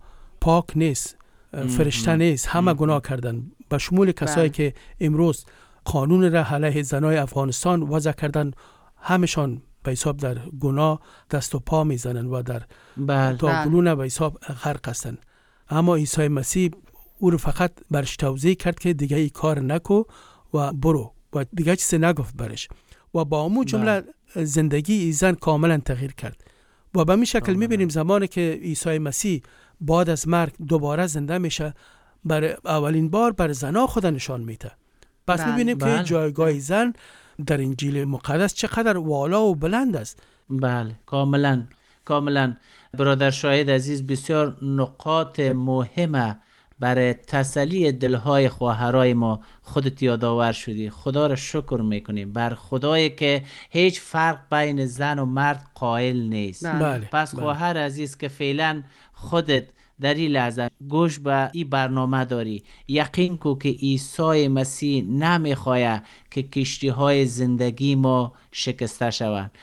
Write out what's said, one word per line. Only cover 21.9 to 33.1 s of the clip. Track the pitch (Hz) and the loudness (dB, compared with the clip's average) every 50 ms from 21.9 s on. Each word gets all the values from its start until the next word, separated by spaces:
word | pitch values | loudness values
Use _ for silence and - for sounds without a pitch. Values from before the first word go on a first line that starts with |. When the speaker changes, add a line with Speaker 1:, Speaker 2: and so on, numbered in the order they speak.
| 185 160 | 2 2
Speaker 1:
نگفت | 160 170 170 143 123 107 - - | 4 2 2 0 -2 -6 -8 -8
برش | 120 110 110 - - - - - _ _ - - _ _ - | -10 -8 -8 -10 -12 -14 -16 -20 _ _ -20 -20 _ _ -4
و | 165 160 | -4 -2
با | 147 156 151 | 0 0 0
عمو | 151 170 208 262 262 | 0 0 0 0 0
جمله | - 220 214 214 220 208 190 | 0 0 0 2 2 2 0
Speaker 2:
بله. | - - - _ _ _ - 175 160 | -2 -6 -14 _ _ _ -6 -6 -4
Speaker 1:
زندگی | 151 143 165 156 151 147 151 147 190 220 | 0 2 2 2 2 2 0 0 0 0
این | 208 170 165 | 2 2 0
زن | 151 147 190 185 175 | 0 2 2 2 2
کاملاً | - - 160 156 147 160 170 160 147 | 2 0 0 2 4 4 4 2 2
تغییر | - - 131 120 139 135 | 0 -2 -4 -4 -6 -8
کرد. | - - 147 - - - - - _ _ _ _ _ _ _ _ - | -8 -10 -12 -12 -12 -14 -20 -20 _ _ _ _ _ _ _ _ 0
و | 185 156 | 2 4
به | 160 185 | 4 4
این | 220 247 | 4 4
شکل | - - 226 | 2 0 0
Speaker 2:
کاملاً. | - 202 185 190 | 0 0 0 0
Speaker 1:
می‌بینیم | 226 233 226 196 185 165 | 2 2 2 2 0 0
زمانی | 143 160 156 175 202 202 196 185 | 0 0 0 2 2 2 2 0
که | - 180 170 160 160 - | -2 -2 -2 -2 -2 -4
عیسی | - 170 151 - - 170 160 156 | -6 -6 -6 -4 -2 -2 -2 -2
مسیح | 156 143 131 - - 208 175 127 - - - _ _ _ _ _ | -2 -4 -4 -4 -2 -2 -2 -2 -4 -10 -20 _ _ _ _ _
بعد | 160 147 160 175 180 165 | -2 2 2 4 4 2
از | 160 143 - 160 | 0 -2 0 0
مرگ | 170 170 165 156 - - 165 139 | 2 2 0 0 -4 -8 -2 0
دوباره | 165 156 143 143 147 160 185 175 | 0 2 2 0 0 0 -2 -2
زنده | 147 151 143 143 175 185 | -2 -4 -4 -4 -2 -2
می‌شه، | 180 160 - - 151 151 151 - - - _ _ _ _ _ _ - | -2 -2 -4 -4 -6 -6 -8 -12 -18 -20 _ _ _ _ _ _ -4
بر | 160 160 151 156 160 - - - | -2 0 0 0 0 -2 -4 -4
اولین | 180 156 156 147 147 160 160 160 | -2 0 0 0 2 2 0 0
بار | 156 | 0